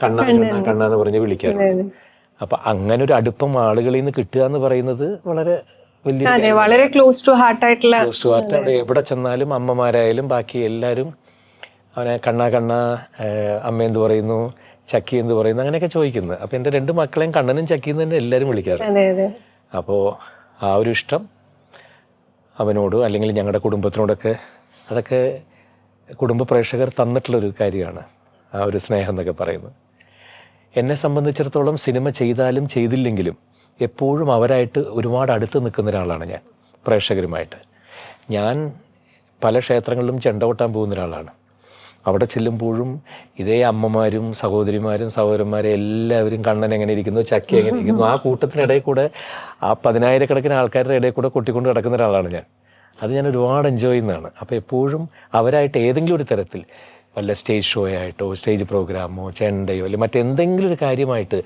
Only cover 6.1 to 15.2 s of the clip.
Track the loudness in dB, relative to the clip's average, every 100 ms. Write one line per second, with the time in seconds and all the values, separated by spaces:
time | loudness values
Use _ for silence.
6.1 | 0 2 4 4 4 6 6 6 8 8
7.1 | 8 6 6 6 4 2 4 4 4 2
8.1 | 0 2 2 2 0 2 0 2 0 0
9.1 | -2 -2 -2 -2 -2 0 0 2 4 2
10.1 | 2 0 -2 -2 -4 -2 -2 -2 -2 -4
11.1 | -10 _ _ _ -20 -20 _ _ -8 -4
12.1 | -2 -2 0 2 2 0 0 0 -4 -8
13.1 | -10 -6 -4 -2 -4 -4 -2 0 2 2
14.1 | 2 0 -2 -4 -10 -20 _ -4 -4 0
15.1 | -2